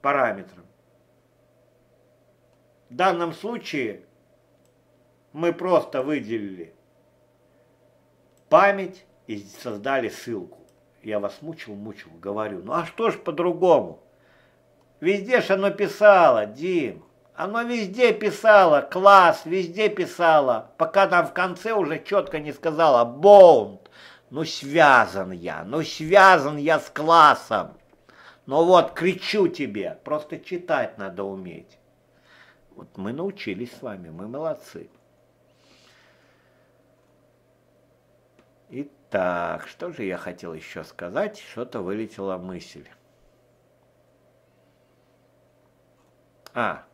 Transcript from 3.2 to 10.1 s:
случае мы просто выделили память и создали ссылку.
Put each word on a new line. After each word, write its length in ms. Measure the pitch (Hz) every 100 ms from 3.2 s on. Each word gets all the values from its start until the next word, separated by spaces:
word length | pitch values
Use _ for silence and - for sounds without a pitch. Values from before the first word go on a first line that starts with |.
| 170
случае 680 | 160 208 233 - 151 117 98 _ _ _ _ _ _ _ _ _ _ _ _ _
мы 220 | 147 170
просто 480 | 165 180 170 - 139
выделили 720 | 135 147 107 113 101 92 82 _ _ _ _ _ _ _ _ _ _ _ _ _ _ _ _ _ _
память 560 | 160 196 196 185 - _ _ -
и 120 | 107
создали 680 | 98 - 123 104 117 135
ссылку. 500 | 110